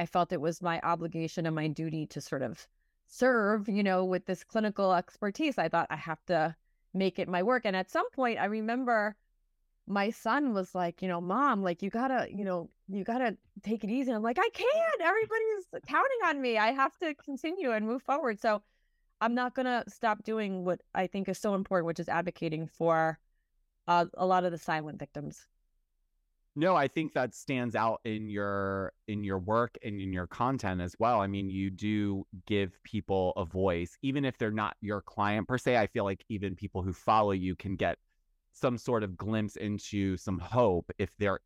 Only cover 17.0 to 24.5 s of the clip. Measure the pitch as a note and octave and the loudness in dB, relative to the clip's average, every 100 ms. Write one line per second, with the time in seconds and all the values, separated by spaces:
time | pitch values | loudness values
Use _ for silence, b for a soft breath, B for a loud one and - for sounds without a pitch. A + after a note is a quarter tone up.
17 | E4 D4 - C4+ D#4+ F#4+ C4+ A3 G#3+ B3+ | -4 -4 -8 -6 -4 -2 0 0 0 -4
18 | - C#4+ C4+ G3+ A#3 G#3 _ _ _ _ | -2 0 0 0 0 0 _ _ _ _
19 | _ - A3+ A#3+ B3 C4 B3+ A#3+ G#3 - | _ -4 0 0 -2 -2 0 -2 -4 -4
20 | A3+ G#3+ - A3 G#3 F#3 F3+ F3 _ - | -2 -2 -2 -2 -2 -2 -2 -2 _ -2
21 | F3+ G3 F#3+ F#3 G#3+ G3 G3 F#3 E3 E3 | -2 -2 -4 -2 0 0 2 0 0 -2
22 | E3+ E3 F3 - E3 D#3+ D#3+ - E3 D#3+ | -2 -2 -2 -4 -4 -4 -6 0 2 4
23 | D#3+ D#3 _ _ _ _ _ _ - F3 | 2 0 _ _ _ _ _ _ 2 4
24 | E3+ - F#3 F#3 F3+ | 4 0 4 4 2